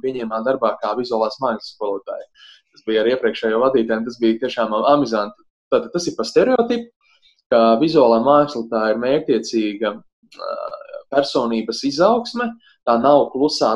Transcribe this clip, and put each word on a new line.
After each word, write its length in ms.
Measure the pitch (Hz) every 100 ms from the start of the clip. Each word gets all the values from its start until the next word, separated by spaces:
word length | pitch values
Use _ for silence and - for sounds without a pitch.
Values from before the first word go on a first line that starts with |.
pieņēmāt 420 | 127 131 113 113 117
darbā 300 | 135 110 104
kā 140 | 104
vizuālās 460 | 110 120 113 110 -
mākslas 300 | 156 107 -
skolotāju." 540 | - 104 98 - 98 101 _ - - _ _
Tas 100 | -
bija 160 | 110
ar 80 | 110
iepriekšējo 500 | 127 113 98 113 113
vadītājiem, 420 | 131 131 113 110 117
tas 140 | 120
bija 180 | 113 113
tiešām 320 | 127 123 110 107
amizanti. 680 | 113 147 123 113 - - _ _ -
Tātad 180 | 123 113
tas 140 | 180 -
ir 80 | -
pa 100 | 110
stereotipu, 640 | - 262 240 233 240 233 _ _ _ _ _ -
ka 80 | 120 113 113
vizuālā 400 | 160 156 120 113
māksla 440 | 135 147 147 120 113
tā 140 | 113 110
ir 80 | 110
mērķtiecīga, 920 | 123 147 156 117 113 113 107 104 107 110
ā, 580 | - _ _ - - - - - - - -
personības 720 | 139 139 147 117 113 113 113 135
izaugsme, 640 | 139 190 233 - 233 240 - _ _ -
tā 100 | 117
nav 260 | 131 143 120
klusā 400 | 131 147 - 123